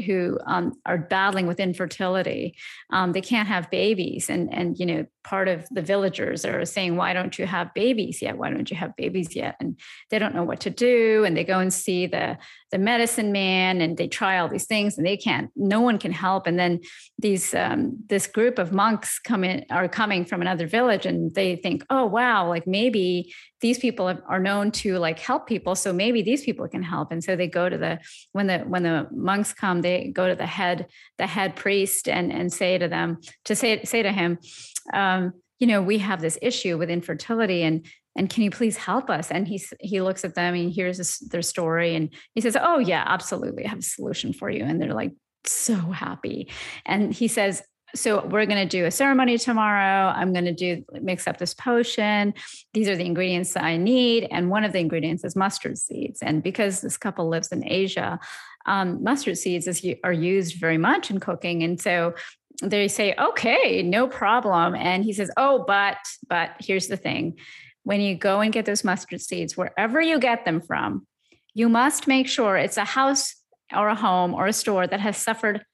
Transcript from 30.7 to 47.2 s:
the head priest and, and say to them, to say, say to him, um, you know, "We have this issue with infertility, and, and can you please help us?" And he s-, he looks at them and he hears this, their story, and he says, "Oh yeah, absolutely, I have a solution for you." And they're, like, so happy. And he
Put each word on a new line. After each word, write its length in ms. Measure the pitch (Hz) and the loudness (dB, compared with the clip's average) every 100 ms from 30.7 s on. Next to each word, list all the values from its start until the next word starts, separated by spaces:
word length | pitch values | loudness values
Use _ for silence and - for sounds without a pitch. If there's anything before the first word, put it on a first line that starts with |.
| 170 139 - - - | -2 -6 -14 -14 -6
the 100 | 185 | -4
head 280 | 185 190 - | -2 -2 -2
priest 540 | 202 202 196 - - | 0 2 2 0 0
and, 200 | 180 175 | 0 0
and 220 | - 180 | -2 -4
say 260 | - 185 185 | 0 0 2
to 120 | 170 | 0
them, 300 | 170 170 165 - - - | 0 -2 -4 -8 -10 -4
to 100 | 208 | 0
say, 300 | 233 214 - | 2 0 0
say 180 | 233 | 0
to 80 | 202 | 2
him, 260 | 196 175 170 - - - - - | 2 0 0 -6 -20 -12 -12 -4
um, 380 | 196 196 185 180 - _ - | 0 2 2 0 -4 _ 0
you 80 | 240 | 4
know, 140 | 208 | 4
"We 180 | 185 214 | 4 2
have 200 | 196 185 | 0 -2
this 180 | 165 - | -2 -2
issue 360 | 247 240 190 165 | -2 -2 -2 -2
with 120 | 170 | 0
infertility, 720 | 170 170 156 - 226 214 175 | -2 -4 -6 -4 0 2 2
and, 220 | 160 160 - - _ - | 2 0 -4 -20 _ -2
and 120 | 196 | -2
can 140 | - | 2
you 80 | 208 | 0
please 240 | - 226 - | 2 0 0
help 340 | - 226 269 | -2 -2 0
us?" 220 | 160 170 | -2 -2
And 160 | 170 196 | -4 -2
he 80 | 190 | -6
s-, 180 | - - | -10 -12
he 220 | 180 196 | -4 0
looks 240 | 185 185 185 | 0 -2 -4
at 100 | 175 | -2
them 200 | 175 175 | 0 0
and 100 | 175 | 0
he 60 | |
hears 260 | 170 180 180 | 0 -2 -2
this, 220 | 175 - | -4 -6
their 220 | - 175 | -6 -4
story, 540 | 170 - 165 165 170 165 | -4 -2 0 2 2 0
and 140 | 156 - - 226 | -2 -6 -10 -2
he 60 | |
says, 160 | 233 214 | 0 2
"Oh 200 | 339 320 | 4 4
yeah, 240 | 185 160 - | 4 2 2
absolutely, 600 | 180 - 190 - - 202 | -2 -2 -6 -6 -6 -6
I 40 | |
have 100 | 202 | -6
a 40 | |
solution 500 | 175 - - - 160 | -6 -6 -6 -6 -6
for 160 | - 104 | -4 -4
you." 160 | - 131 | -4 -2
And 160 | 165 | -2
they're, 120 | - | -2
like, 200 | 110 95 - _ _ - | -2 -4 -8 _ _ -4
so 300 | - - 202 | -2 0 0
happy. 760 | 165 185 - 180 - - 190 - - - - | -2 -4 -6 -8 -8 -8 -10 -12 -14 -10 -4
And 280 | 196 196 | 0 0
he 160 | - | 0